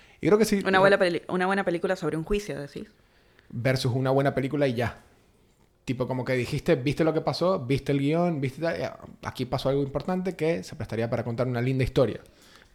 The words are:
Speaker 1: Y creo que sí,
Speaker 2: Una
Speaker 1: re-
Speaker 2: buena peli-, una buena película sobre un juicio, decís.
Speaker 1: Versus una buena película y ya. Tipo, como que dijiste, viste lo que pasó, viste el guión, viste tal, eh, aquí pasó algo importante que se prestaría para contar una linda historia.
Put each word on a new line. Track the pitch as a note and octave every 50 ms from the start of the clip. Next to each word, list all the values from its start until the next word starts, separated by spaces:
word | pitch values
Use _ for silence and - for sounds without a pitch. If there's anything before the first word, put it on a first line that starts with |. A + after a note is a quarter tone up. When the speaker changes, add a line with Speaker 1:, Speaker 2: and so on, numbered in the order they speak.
| - - - -
Speaker 1:
Y | -
creo | D#3 G#3 G#3+
que | A3
sí, | A3 G#3 G3
Speaker 2:
Una | - F#3+ G3
Speaker 1:
re- | F#3+
Speaker 2:
buena | F#3+ G3 G3+ G3
peli-, | G3 F3 F3 - - -
una | E3+ F#3 F3+
buena | F#3 G3 G3+ F#3+
película | F#3+ E3+ E3+ F3+ F#3 F#3+
sobre | F#3 F3 D3+ D3+
un | D#3+ D#3+
juicio, | - G#3 G3+ G3+ - C#3 C#3+
decís. | C#3+ C#3+ - - - - _ _ _ _ _ _ _ _ _ _ _ -
Speaker 1:
Versus | - A#2+ A#2 C3 C3 C3 - B2+ A#2
una | C3 C3 C3
buena | C3+ C#3 C#3 C#3 -
película | C3 C3 C3 D3+ C#3+ C#3+
y | C3+ A2+
ya. | A#2 A#2+ F3+ - - - - _ _ _ _ _ _ _ _ _ _ _ _ _ _ -
Tipo, | - B2+ B2 B2+
como | A2+ C3 B2+ A#2
que | C3 C3
dijiste, | B2+ A#2+ - D3 C#3 - - E3
viste | C#3 B2 D3 B2+ - E3
lo | D#3+ D3+
que | D#3 D3+
pasó, | D#3 C3+ - E3+ F3+ F#3+ D#3+
viste | B2+ A#2+ C#3 C3 - - C#3+
el | C#3
guión, | C#3 C#3+ D#3+ E3+ F3 F3 E3 C#3 C#3+
viste | C3 - -
tal, | D#3+ E3 E3 F3
eh, | C#3+ - - - - - - - -
aquí | - - - B2+
pasó | B2+ C#3+ B2+ - C3+
algo | C#3 C#3+ C#3+
importante | C#3 - C#3+ - - F#3 F#3 F#3 F#3+ F3
que | - D#3 D#3+ E3+ F3+ F3
se | - -
prestaría | - A2+ - A2+ A2 A#2 A#2
para | A#2+ A#2 A2+
contar | A#2+ A#2 A#2 B2
una | B2+ B2 A#2+ A#2+
linda | C3 C3+ C3 C3
historia. | B2+ - D3 B2+ G#2+ - - - - - - - - - - - _